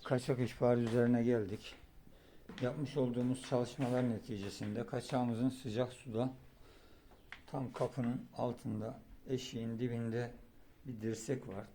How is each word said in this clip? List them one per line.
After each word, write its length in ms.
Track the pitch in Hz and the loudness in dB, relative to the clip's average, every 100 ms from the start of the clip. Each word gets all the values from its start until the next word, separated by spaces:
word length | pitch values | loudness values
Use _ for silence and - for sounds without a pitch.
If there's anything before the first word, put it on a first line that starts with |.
kaçak 340 | - 127 127 123 | 0 2 2 2
ihbarı 420 | 120 - 123 120 | 0 4 4 6
üzerine 420 | 117 120 120 120 | 6 6 6 6
geldik. 520 | 117 120 98 104 - - - - - - - - - - | 6 4 2 -4 -8 -16 -20 -20 -20 -20 -20 -20 -16 -2
Yapmış 340 | 123 147 139 147 | -2 0 -2 0
olduğumuz 460 | 123 120 123 127 | 2 2 2 0
çalışmalar 680 | - 123 120 - 123 123 127 | 2 2 2 0 2 4 2
neticesinde 760 | 107 - 104 98 - 107 110 113 | 0 -4 -6 -4 -4 -4 -4 -4
kaçağımızın 640 | 123 - 131 120 113 127 | -4 -2 0 2 2 2
sıcak 420 | - 120 107 123 | 0 -2 0 -2
suda 400 | - 127 110 131 131 - - - - - - - - - - - | -4 -4 0 0 -2 -14 -20 -20 -20 -20 -20 -20 -20 -18 -18 -8
tam 260 | 143 127 | -6 -4
kapının 540 | - 123 - 120 127 - - | -2 -2 0 0 -2 -6 -4
altında, 640 | 120 117 117 107 110 131 - - - | -4 -2 -4 -4 -4 -8 -14 -16 -4
eşiğin 500 | 127 - 120 117 113 | -4 -4 -6 -4 -2
dibinde 520 | 123 117 117 113 120 - - - - - 135 | -2 -2 -2 -2 -4 -8 -18 -20 -20 -16 -12
bir 140 | 110 | -6
dirsek 480 | 110 110 - 135 - | -4 -2 -2 -2 -4
var, 160 | 98 107 | -8 -10